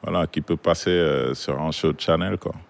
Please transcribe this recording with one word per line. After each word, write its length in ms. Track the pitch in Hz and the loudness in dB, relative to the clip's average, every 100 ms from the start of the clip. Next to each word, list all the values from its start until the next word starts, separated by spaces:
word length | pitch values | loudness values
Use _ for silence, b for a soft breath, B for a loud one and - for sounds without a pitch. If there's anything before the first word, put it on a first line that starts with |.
voilà, 240 | - 87 80 | 0 0 0
qui 120 | - | -2
peut 160 | - 85 | -2 0
passer, 340 | - 82 - | 2 2 2
euh, 440 | 87 82 71 65 | 2 4 2 0
sur 260 | 67 - 69 | -2 -4 -2
un 120 | 78 | -2
show 200 | 78 80 | 0 0
de 80 | 76 | 0
Chanel, 380 | - 82 92 101 | 0 0 0 -4
quoi. 160 | - - - | -6 -10 -14